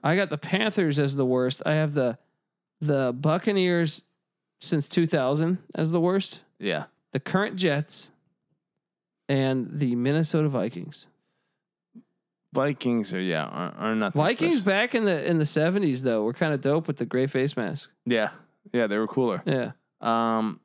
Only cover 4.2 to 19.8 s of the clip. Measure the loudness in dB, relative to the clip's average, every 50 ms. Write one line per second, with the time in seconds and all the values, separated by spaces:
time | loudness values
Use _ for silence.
4.2 | _ _ _ _ _ _ _ _ -4 -2 0 0 0 0 2 2 2 4 2 0
5.2 | 2 2 2 2 2 0 0 -2 -4 -8 -4 -2 0 0 2 2 2 2 2 0
6.2 | -2 -4 -8 -12 -18 _ _ -6 -4 -4 -2 -4 -4 -8 _ _ _ _ -6 -6
7.2 | -2 0 0 0 0 0 -2 0 0 2 2 0 -2 -4 -6 -6 -8 -10 -16 _
8.2 | _ _ _ _ _ _ _ _ _ _ _ _ _ _ _ _ _ _ _ _
9.2 | _ 0 0 2 2 2 0 0 -2 -4 -4 -2 0 0 0 2 2 2 2 2
10.2 | 2 2 2 2 2 2 0 0 -2 -2 -4 -8 -12 -12 -14 -16 -20 -20 _ _
11.2 | _ _ _ _ _ _ _ _ _ _ _ _ _ _ _ -20 -20 _ _ _
12.2 | _ _ _ _ _ _ -2 0 0 0 -2 -2 -2 0 0 0 0 -2 -4 -4
13.2 | -2 0 0 -2 -2 -4 -6 -6 -6 -6 -6 -4 -4 -2 0 0 0 0 2 2
14.2 | 2 2 2 0 0 2 2 2 2 2 2 2 0 0 0 0 2 2 0 0
15.2 | 2 2 2 2 2 2 2 2 2 2 2 2 0 0 0 0 0 0 0 2
16.2 | 0 -2 -2 -2 -2 -2 -2 0 0 0 0 0 0 -4 -6 -6 -4 -2 0 0
17.2 | 0 0 0 0 -2 0 -2 -4 -4 -4 -6 -8 -10 -16 _ _ _ 0 0 0
18.2 | 0 -2 -4 -10 -20 _ _ _ _ -4 0 0 0 2 0 0 -2 0 0 0
19.2 | 0 0 0 -2 -2 -2 -2 -2 -2 -6 -8 -14